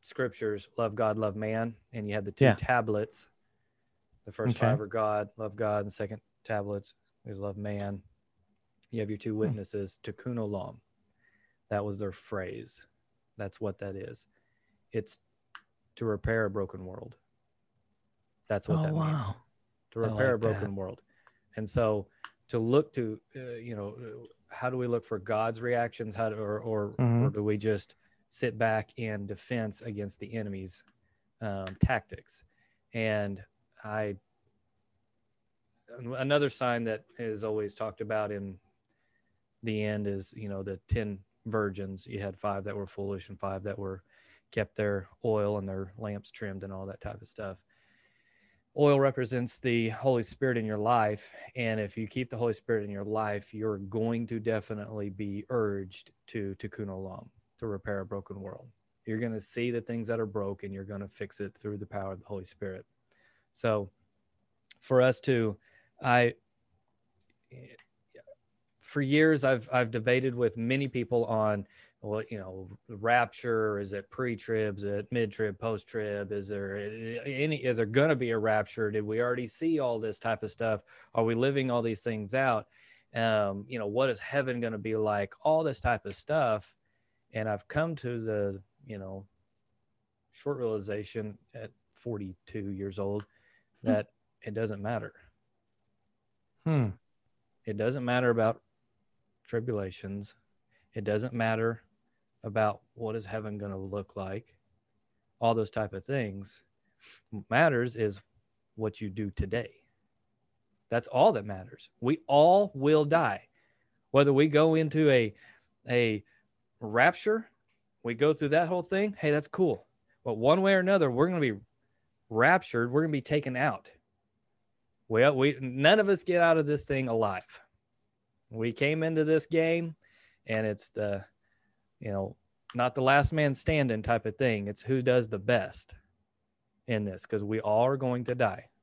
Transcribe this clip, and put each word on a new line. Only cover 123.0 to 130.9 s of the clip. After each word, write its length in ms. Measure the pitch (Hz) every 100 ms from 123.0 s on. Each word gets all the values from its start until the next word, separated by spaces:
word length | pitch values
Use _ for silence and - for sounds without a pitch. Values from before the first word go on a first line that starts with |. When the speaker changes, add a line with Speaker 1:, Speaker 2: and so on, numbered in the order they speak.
Speaker 1:
gonna 100 | 160
be 100 | 147
taken 340 | - 151 143 127
out. 320 | 143 98 - _ _ _ _ _ _ _ _ _ _ _ _
We, 180 | 113 135
we, 260 | 135 139 147
none 400 | 131 127 147 220
of 80 | 196
us 160 | 196
get 180 | - 175
out 160 | 170 160
of 100 | 147
this 180 | 147 -
thing 220 | 139 131
alive. 500 | 113 107 92 - - _ _ _ _ _ _ _ _ _
We 200 | 113 117
came 320 | 117 143 156
into 200 | 160 160 156
this 200 | 156 -
game, 480 | 165 165 170 165 156 _ _ _ _ -
and 180 | 110 110
it's 240 | 104
the, 360 | -